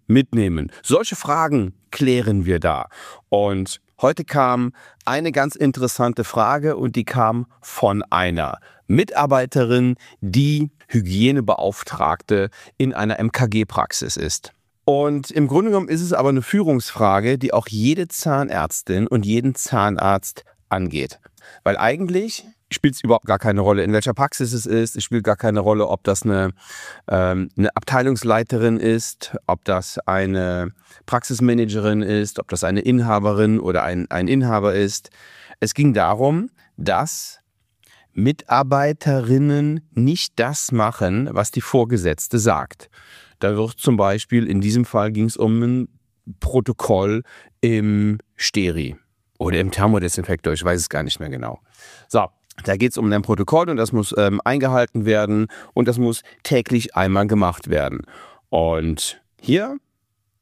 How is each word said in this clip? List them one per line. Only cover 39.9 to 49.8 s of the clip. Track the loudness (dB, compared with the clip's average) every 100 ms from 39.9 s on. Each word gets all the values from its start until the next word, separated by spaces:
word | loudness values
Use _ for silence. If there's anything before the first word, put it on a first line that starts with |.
| 0
nicht | 2 2 -2 -2
das | -2 -2 -2
machen, | 0 0 0 0 0 -2
was | -2 -2
die | -4
Vorgesetzte | 0 0 2 0 0 -2 -2 0
sagt. | 2 0 -4 -14 -20 -20 -20 -20 -20 -6
Da | -2 0
wird | -4 -2
zum | 0 2
Beispiel, | 2 0 0 0 0
in | 0
diesem | 0 0 0
Fall | 0 0
ging's | 0 -2 0
um | 0 2
ein | 0 -2 -4 _ _ _ -20 -10
Protokoll | -4 -2 -2 -2 0 2 2 -2 -6 -16 -20 _
im | 0 2 2 2 2 -2 -6 -8
Steri | -4 0 0 -2 -6 -8 _ _ _ -8
oder | -2 0
im | -2
Thermodesinfektor, | 2